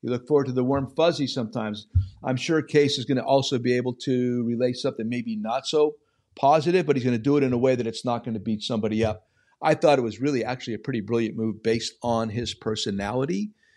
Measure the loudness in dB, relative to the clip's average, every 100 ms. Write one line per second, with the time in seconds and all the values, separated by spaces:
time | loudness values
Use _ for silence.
0 | -4 -6 2 2 2 0 0 0 -2 2
1 | 2 2 -2 -2 -4 -4 -6 -8 -2 -2
2 | -2 -6 -4 -2 0 0 4 4 4 0
3 | -2 -2 2 2 2 -2 0 0 -2 -4
4 | -2 0 0 0 -2 0 -2 -2 -4 -4
5 | -4 -4 -4 -6 -4 -4 -2 2 2 0
6 | _ _ _ 0 4 4 4 2 2 0
7 | 2 0 2 2 4 2 2 2 0 -4
8 | -4 -4 -4 -6 -4 -4 -2 -2 -2 0
9 | -2 -4 _ _ _ _ 0 4 6 4
10 | 2 -2 -2 0 -2 -6 -6 -8 -4 -4
11 | -2 0 0 -2 -4 -2 -2 -2 -4 _
12 | -2 0 0 -4 -6 -6 -6 -4 -2 -4
13 | -2 -2 -2 -2 -4 _ _